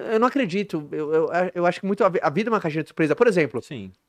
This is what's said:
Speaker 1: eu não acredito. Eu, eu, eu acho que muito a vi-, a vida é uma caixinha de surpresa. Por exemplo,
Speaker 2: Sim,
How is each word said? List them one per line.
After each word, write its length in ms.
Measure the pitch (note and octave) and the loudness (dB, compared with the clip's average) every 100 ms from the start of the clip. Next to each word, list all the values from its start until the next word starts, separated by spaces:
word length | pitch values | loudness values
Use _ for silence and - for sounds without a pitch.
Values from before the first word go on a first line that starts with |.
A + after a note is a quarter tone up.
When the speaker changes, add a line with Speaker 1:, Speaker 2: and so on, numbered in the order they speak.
| G3 | -2
Speaker 1:
eu 80 | A3 | 2
não 80 | B3 | 2
acredito. 580 | C#4 A3 F#3 G3+ E3 D3 | 2 0 -2 -4 -6 -6
Eu, 220 | D3+ D3+ | -6 0
eu, 160 | D#3+ D#3+ E3+ F#3 F3 | 0 2 0 -2 0
eu 100 | F3 | 0
acho 140 | E3+ | 0
que 60 | F#3+ | -2
muito 180 | G3+ | 2
a 60 | G3+ | 2
vi-, 100 | E3+ | 2
a 80 | D#3 | 0
vida 200 | D3 A3+ | 0 0
é 20 | |
uma 80 | G#3+ | -2
caixinha 240 | E3+ D3+ | -2 -4
de 60 | D3+ | -4
surpresa. 260 | - D#3 D3 | 0 0 4
Por 120 | A#3+ | 4
exemplo, 340 | F3+ C#3 A#2+ | 4 2 -2
Speaker 2:
Sim, 300 | - C3 F#2+ - | -8 -12 -12 -16